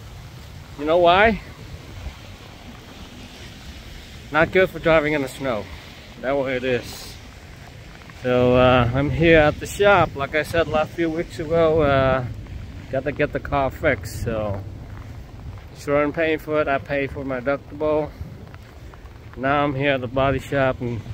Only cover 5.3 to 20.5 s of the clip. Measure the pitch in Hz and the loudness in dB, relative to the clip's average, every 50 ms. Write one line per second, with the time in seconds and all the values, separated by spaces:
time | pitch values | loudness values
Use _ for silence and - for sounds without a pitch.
5.3 | - - 135 135 117 104 95 92 - - - - - - - - - - 117 127 | -4 -6 -4 -2 -2 -2 -4 -8 -12 -16 -16 -18 -18 -18 -18 -18 -14 -8 -4 -2
6.3 | 143 143 131 135 131 127 123 131 123 117 110 - - - - - - - - - | 0 0 0 -2 -2 -2 0 0 0 0 -2 -6 -12 -12 -14 -14 -16 -16 -18 -18
7.3 | - - - - - - - - - - - - - - - - - - - 123 | -18 -18 -18 -18 -18 -18 -18 -18 -18 -18 -18 -18 -18 -18 -18 -18 -16 -6 -2 2
8.3 | 123 123 123 123 123 127 127 127 127 127 120 123 123 135 139 147 131 135 165 165 | 4 4 6 6 6 8 8 8 8 6 6 4 2 0 0 0 2 4 6 8
9.3 | 165 156 147 151 151 - 156 - - - 202 202 202 180 160 151 139 139 139 131 | 8 8 8 6 4 0 -6 -8 0 4 6 6 8 6 6 2 0 -4 -6 -2
10.3 | 147 151 147 - - 170 160 147 156 156 156 151 - 170 170 165 156 170 165 - | 0 -2 -2 2 2 0 2 2 2 0 0 0 -2 -2 -2 -2 0 -2 -6 -6
11.3 | - - 160 147 165 170 165 156 156 165 147 143 139 135 135 131 131 131 127 - | -6 -8 -4 0 2 4 4 6 6 4 4 4 4 4 4 4 2 2 0 -4
12.3 | - - - - - - - - - - - - 127 135 131 147 127 - 147 - | -8 -10 -12 -12 -12 -12 -12 -12 -14 -14 -10 -6 -4 -4 -4 -4 -2 -2 -2 -2
13.3 | - 135 - - 147 143 135 131 - - 165 151 127 - - - - - - 120 | -2 -6 -4 -2 0 0 0 0 -2 0 0 0 0 0 -4 -10 -8 -6 -4 -2
14.3 | 113 107 107 104 98 101 101 - - - - - - - - - - - - - | -2 -2 -2 -2 -4 -6 -8 -10 -12 -14 -14 -14 -14 -14 -14 -14 -14 -16 -16 -16
15.3 | - - - - - - - - - - - 147 143 147 147 147 135 165 160 160 | -16 -14 -14 -14 -14 -14 -16 -16 -16 -10 -2 0 2 2 2 2 0 0 0 2
16.3 | 156 156 - 151 151 151 151 143 139 135 - - 143 139 139 131 - 147 135 135 | 0 -2 -2 -2 0 0 2 2 0 -2 -2 -2 -2 -2 -2 -4 -6 -8 -6 -4
17.3 | 131 123 120 139 139 139 - - 147 143 156 151 151 156 147 147 - - - - | -4 -4 0 -2 -2 -2 -4 -10 -8 -4 0 0 0 0 0 -4 -8 -12 -12 -12
18.3 | - - - - - - - - - - - - - - - - - - - - | -12 -16 -16 -18 -18 -18 -20 -20 -20 -18 -18 -18 -18 -18 -18 -18 -18 -18 -18 -16
19.3 | - 120 127 135 143 147 143 143 135 131 143 143 135 131 127 117 131 135 135 139 | -12 -4 -2 0 2 2 2 0 0 0 0 2 0 0 -2 -2 0 2 2 2
20.3 | 135 131 - - | 2 0 -2 -2